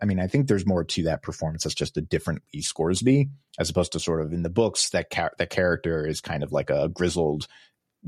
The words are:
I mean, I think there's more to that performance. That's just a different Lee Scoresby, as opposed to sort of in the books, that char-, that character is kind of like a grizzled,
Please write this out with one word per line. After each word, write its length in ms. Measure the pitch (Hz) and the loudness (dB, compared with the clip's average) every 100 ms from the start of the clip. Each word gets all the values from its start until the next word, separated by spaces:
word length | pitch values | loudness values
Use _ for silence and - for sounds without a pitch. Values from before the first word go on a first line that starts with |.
I 40 | 104 | 0
mean, 140 | 92 | 0
I 60 | 92 | 2
think 220 | 139 139 | 2 4
there's 180 | 101 95 | 2 2
more 180 | 90 | 0
to 200 | 80 - | 0 -2
that 180 | 80 76 | 0 -2
performance. 420 | - - 80 80 | -4 -6 -6 -4
That's 120 | - - | -6 -4
just 200 | 76 - | -4 -4
a 40 | |
different 400 | 80 80 - 73 - 73 | -2 -2 -2 -4 -8 -8
Lee 80 | |
Scoresby, 680 | - - 80 92 123 139 139 - _ - | -6 -2 0 2 6 6 4 -2 _ -4
as 100 | 80 | -2
opposed 220 | 82 87 | 0 0
to 80 | 80 | -2
sort 240 | - 82 78 | -2 0 0
of 80 | |
in 80 | 85 | -2
the 80 | 85 | 0
books, 400 | 98 110 - - | 2 2 2 0
that 220 | 90 82 | -2 -2
char-, 220 | - 80 - | -2 -2 -2
that 140 | 87 | -2
character 560 | - 90 82 82 80 76 | 2 2 2 0 -2 -2
is 140 | 78 | -4
kind 200 | - 78 | -4 -4
of 100 | 69 | -2
like 200 | 73 69 | -2 0
a 180 | 71 73 | 0 0
grizzled, 560 | 90 87 85 80 76 - - - _ _ _ | 0 0 2 0 0 -6 -14 -20 _ _ _